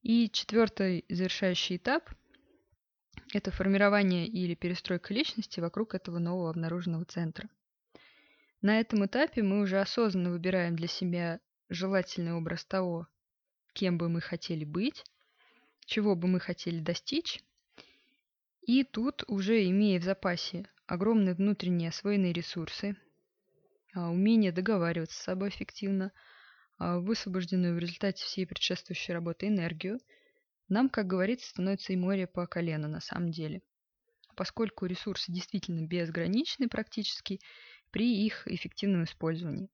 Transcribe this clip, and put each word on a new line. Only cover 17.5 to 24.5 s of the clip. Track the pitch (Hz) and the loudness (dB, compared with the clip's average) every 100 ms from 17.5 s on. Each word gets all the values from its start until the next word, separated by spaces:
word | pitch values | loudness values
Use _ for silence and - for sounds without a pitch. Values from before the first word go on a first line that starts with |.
| _ _ - - _ _ _ _ _ _ _ | _ _ -20 -20 _ _ _ _ _ _ _
И | - 254 | 2 4
тут, | 262 - 247 - - | 4 0 -2 -4 -4
уже | 196 190 226 185 | -2 2 4 4
имея | 190 214 185 | 4 4 4
в | |
запасе | 175 196 190 175 - 180 202 _ - | 0 -2 -2 -2 -4 -8 -12 _ -8
огромные | 175 202 226 190 | 0 4 6 4
внутренние | 175 202 202 180 175 165 | 4 2 2 0 0 0
освоенные | - 202 202 185 | -4 0 2 2
ресурсы, | 170 170 175 160 - 202 202 _ _ _ _ _ _ _ _ _ | 0 -6 -8 -8 -6 -6 -6 _ _ _ _ _ _ _ _ _
а, | 180 170 | -6 -2
умение | 175 202 226 196 | 2 6 6 4